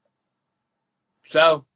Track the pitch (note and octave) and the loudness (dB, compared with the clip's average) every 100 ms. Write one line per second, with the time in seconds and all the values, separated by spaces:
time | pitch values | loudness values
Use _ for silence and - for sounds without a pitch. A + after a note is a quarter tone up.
0 | _ _ _ _ _ _ _ _ _ _ | _ _ _ _ _ _ _ _ _ _
1 | _ _ _ D#3 D#3+ D3+ _ | _ _ _ 0 0 0 _